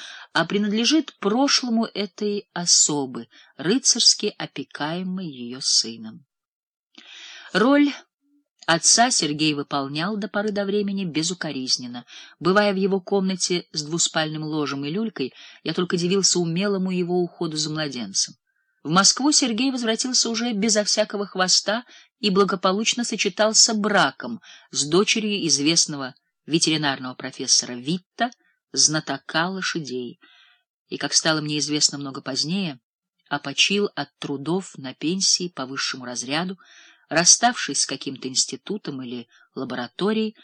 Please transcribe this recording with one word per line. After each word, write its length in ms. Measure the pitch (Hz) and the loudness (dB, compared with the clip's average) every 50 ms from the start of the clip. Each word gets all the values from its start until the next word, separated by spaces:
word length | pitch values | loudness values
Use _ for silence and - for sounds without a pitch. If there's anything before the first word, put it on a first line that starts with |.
| - - - - - - | -18 -16 -16 -18 -18 -4
а 120 | _ 156 165 | _ 0 0
принадлежит 720 | 165 - 202 214 208 202 220 240 226 285 320 - - - _ | 2 2 0 2 2 0 2 2 4 4 4 2 0 -10 _
прошлому 640 | - 202 214 247 277 277 - - 262 247 226 226 226 | 0 0 2 4 4 4 2 2 2 0 0 0 0
этой 640 | - - 185 208 190 - - 208 208 202 202 - _ _ | 0 -2 -6 -6 -6 -6 -4 -2 -2 -2 -4 -6 _ _
особы, 720 | 175 175 165 - - - - 151 147 135 127 120 117 113 - _ - - _ _ | -4 0 2 4 4 4 4 2 0 -2 -2 -6 -10 -12 -12 _ -20 -20 _ _
рыцарски 800 | - 135 165 220 269 - - - 233 - - - - - 143 - _ | -6 -2 0 0 2 2 2 2 4 4 2 2 2 -2 -4 -4 _
опекаемой 880 | 156 - _ - 135 - _ - 147 151 165 180 185 185 185 190 190 | -10 -10 _ -12 -12 -12 _ -6 -6 -4 -4 -6 -6 -6 -6 -6 -8
её 320 | 156 135 123 120 120 127 131 | -8 -10 -10 -10 -10 -10 -6
сыном. 640 | - - - - - 113 117 117 110 110 - 170 135 _ _ _ _ _ _ _ _ _ _ _ _ _ _ - - - - - - - - - - - | -2 2 2 2 2 0 -8 -12 -14 -16 -16 -18 -20 _ _ _ _ _ _ _ _ _ _ _ _ _ _ -20 -20 -20 -20 -20 -20 -18 -18 -20 -16 -4
Роль... 400 | - 185 214 262 285 285 294 285 254 - - _ _ _ _ _ _ _ _ _ _ _ - | 2 4 4 6 6 6 6 4 2 -4 -14 _ _ _ _ _ _ _ _ _ _ _ 0
Отца 440 | - 165 165 - - - 226 233 262 | 0 0 4 4 4 6 6 4 4
Сергей 440 | 247 - 175 147 147 147 156 156 147 | 4 0 0 0 0 0 0 0 2
выполнял 640 | 143 143 - 151 143 139 135 143 151 165 196 220 | 0 -4 -2 -4 -4 -4 -4 -4 -4 -4 -2 -2
до 120 | 202 220 208 | -4 -6 -4
поры 240 | - 208 208 214 | -4 -2 -2 -2
до 120 | 196 202 202 | -2 -2 -2
времени 400 | 196 202 208 202 202 196 196 196 | 0 0 0 0 0 -2 -2 -4
безукоризненно. 1000 | 170 135 147 160 170 185 - - 156 139 135 127 123 - - 123 123 120 123 120 - - - - - - _ | -2 -2 -2 -2 -2 -4 -4 -6 -6 -6 -6 -2 -2 -2 -2 -2 -10 -12 -12 -14 -16 -20 -20 -20 -20 -16 _
Бывая 340 | 147 175 190 208 208 208 | 2 4 4 6 4 4
в 40 | 196 | 4
его 240 | 190 196 190 190 190 | 2 2 2 2 0
комнате 640 | 180 - 202 202 190 190 190 180 - - 180 175 - _ | 0 0 0 2 2 0 0 -2 -2 -2 -2 -2 -4 _
с 100 | - 160 | -8 -8
двуспальным 640 | 151 147 165 170 - - - 165 156 156 156 156 156 | -6 -4 -2 0 0 0 0 0 -2 -2 -4 -6 -6
ложем 400 | 151 156 156 147 135 139 139 143 | -4 -2 -2 -2 -2 -2 -4 -4
и 60 | 147 | -4
люлькой, 420 | 160 208 226 220 - - 135 123 - - - - - - _ | -2 -2 -2 -4 -4 -4 -6 -6 -6 -14 -20 -20 -20 -8 _
я 80 | 160 | -4
только 240 | 165 185 180 175 - | -2 -2 0 0 0
дивился 420 | 175 170 175 190 196 185 - - 175 | 0 2 2 2 2 2 2 2 2
умелому 520 | 175 165 165 180 202 208 196 190 185 185 | 2 0 0 0 0 0 0 0 0 0
его 300 | 185 180 180 170 180 180 | 0 -2 0 2 2 0
уходу 360 | 175 175 - - 175 165 156 | 0 0 -4 -6 -6 -4 -4
за 140 | 151 151 156 | -4 -4 -4
младенцем. 640 | 151 156 156 143 127 123 110 95 95 - - - - _ _ _ _ _ _ _ _ _ | -4 -4 -6 -6 -6 -8 -8 -4 -2 -4 -4 -4 -6 _ _ _ _ _ _ _ _ _
В 80 | _ 139 | _ 2
Москву 420 | 165 185 196 - - - 254 302 | 2 4 6 4 4 4 2 2
Сергей 380 | 294 - 285 233 226 208 262 277 | 4 4 2 2 0 0 0 0
возвратился 580 | 254 247 240 220 226 220 - 254 247 - - 233 | 0 0 -2 -2 -2 0 -2 0 0 0 0 0
уже 220 | 226 214 233 247 | -2 -2 -2 -2
безо 320 | 226 196 202 233 202 214 208 | 0 0 2 2 2 2 2
всякого 420 | - - 220 214 - - 202 202 | 2 2 2 0 0 -2 -6 -6
хвоста 580 | - - 190 185 180 - - - 190 208 240 247 - - - - _ _ _ | -4 0 0 2 4 4 2 2 0 -2 -2 -4 -10 -20 -20 -20 _ _ _
и 100 | - 208 | 0 2
благополучно 720 | 185 190 202 180 196 185 - 190 185 208 226 - - 247 233 | 4 6 4 4 2 2 2 2 2 2 2 0 0 0 -2
сочетался 720 | - 226 202 - 202 - - 214 220 220 - - - 226 | -4 -2 0 -2 -2 2 4 2 4 6 6 4 6 4
браком 640 | 214 202 214 202 190 160 135 - - - 120 113 - - - - - - _ | 2 2 4 4 4 4 4 2 -4 -8 -10 -10 -10 -12 -18 -20 -20 -20 _
с 140 | - 131 139 | -4 -4 0
дочерью 600 | 147 160 185 214 - - 226 214 208 202 190 165 160 | 4 4 4 4 4 2 0 0 0 -2 -2 2 2
известного 640 | 139 143 143 151 170 170 - - 151 139 135 127 - _ _ _ _ _ _ | 2 4 4 4 4 4 2 0 -2 -6 -8 -10 -10 _ _ _ _ _ _
ветеринарного 680 | - 147 170 - 160 156 156 156 139 135 131 131 127 123 | -2 0 2 2 2 2 2 2 0 -2 -2 -6 -10 -10
профессора 580 | - - 135 - - 135 123 - - - 123 | -8 -10 -10 -8 -8 0 2 2 2 2 -2
Витта, 580 | 123 123 123 139 175 180 - _ _ - 233 247 - _ _ _ _ _ _ _ | -8 -6 -4 -4 -4 -4 -6 _ _ -4 -4 -4 -4 _ _ _ _ _ _ _
знатока 760 | - 135 127 143 151 156 - - 139 139 - - - 160 165 185 | 0 2 2 2 2 0 -2 -4 -8 -8 -8 -4 -2 -2 -2 -2
лошадей, 720 | 190 190 180 - - 170 147 127 127 127 123 120 180 _ - - - _ _ _ _ _ _ _ _ _ _ _ | -4 -4 -4 -4 -4 -4 -6 -6 -6 -8 -8 -8 -12 _ -20 -20 -20 _ _ _ _ _ _ _ _ _ _ _
и, 80 | 131 | -8
как 160 | 123 - 139 | -6 -6 0
стало 280 | - - - 165 156 156 | 0 0 2 2 0 0
мне 180 | 151 151 151 151 | -2 -2 -2 -2
известно 400 | 143 147 151 151 - - - 143 | -2 -2 0 0 0 0 0 -4
много 220 | 143 139 127 - | -8 -8 -10 -10
позднее, 600 | - 131 135 131 131 151 180 202 190 160 135 127 _ _ _ _ _ _ _ _ _ _ | -10 -6 -6 -4 -4 -2 -2 -2 -4 -4 -8 -10 _ _ _ _ _ _ _ _ _ _
опочил 600 | 147 143 - 143 139 - - - 196 202 202 202 - | -6 -6 -6 -6 0 0 0 2 2 0 0 -2 -4
от 140 | - 143 - _ _ | -8 -10 -10 _ _
трудов 580 | - 151 143 135 139 147 175 196 185 - - - | -8 -8 -8 -6 -4 -2 -2 -2 -4 -6 -14 -14
на 160 | 131 131 131 | -14 -14 -12
пенсии 540 | - - 156 185 196 185 - - - 180 175 | -4 -4 -2 -2 0 2 2 2 0 -2 -6
по 180 | - - 131 | -6 -8 -8
высшему 380 | 127 139 139 - - - 135 123 | -8 -6 -6 -4 -6 -6 -8 -10
разряду, 540 | 120 123 117 117 127 143 160 180 185 196 - _ _ - - - - - _ _ _ | -8 -8 -8 -6 -4 -4 -4 -4 -4 -8 -10 _ _ -20 -20 -20 -20 -20 _ _ _
расставшись 720 | - 160 175 - - - - 240 240 - - - 139 - | 0 4 6 6 6 6 6 2 2 0 -4 -4 -2 -2
с 40 | - | -2
каким-то 420 | - 139 131 - 139 131 123 - 131 | -2 -4 -8 -8 -10 -10 -8 -10 -4
институтом 720 | 131 - - - 135 131 - - 196 214 - - 143 131 | -2 -2 -2 -2 -4 -10 -8 -8 -8 -6 -6 -8 -8 -8
или 260 | 131 120 123 120 117 - _ _ _ _ _ | -8 -8 -10 -10 -12 -16 _ _ _ _ _
лабораторией, 840 | - 135 127 127 123 120 117 - - 180 208 220 220 220 214 220 _ | -10 -8 -6 -6 -8 -8 -8 -6 -2 0 0 2 2 0 -2 -4 _